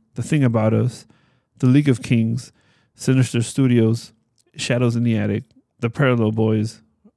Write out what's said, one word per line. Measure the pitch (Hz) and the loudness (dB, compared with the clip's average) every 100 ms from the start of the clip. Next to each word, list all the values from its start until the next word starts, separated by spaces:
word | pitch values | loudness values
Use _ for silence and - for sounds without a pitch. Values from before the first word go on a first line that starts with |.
| _ | _
The | - | -12
Thing | 117 156 | -4 0
About | 131 113 110 110 | 2 2 2 2
Us, | 120 - - _ _ _ _ _ | 0 -4 -16 _ _ _ _ _
The | 127 | 2
League | 135 147 | 4 2
of | 117 | 0
Kings, | - 120 113 120 - _ _ _ _ | 0 0 0 -4 -8 _ _ _ _
Sinister | _ - 131 123 120 | _ 0 0 0 -2
Studios, | 117 - 131 120 113 117 - _ _ _ _ - | -4 0 2 4 2 0 -6 _ _ _ _ -10
Shadows | - 120 123 117 | -4 -2 0 0
in | |
the | 120 110 | -2 -2
Attic, | 104 104 - _ _ _ | -2 -4 -8 _ _ _
The | 117 | -6
Parallel | - 139 120 110 | 0 0 2 0
Boys, | 107 110 110 110 - _ _ _ | 0 0 0 -4 -8 _ _ _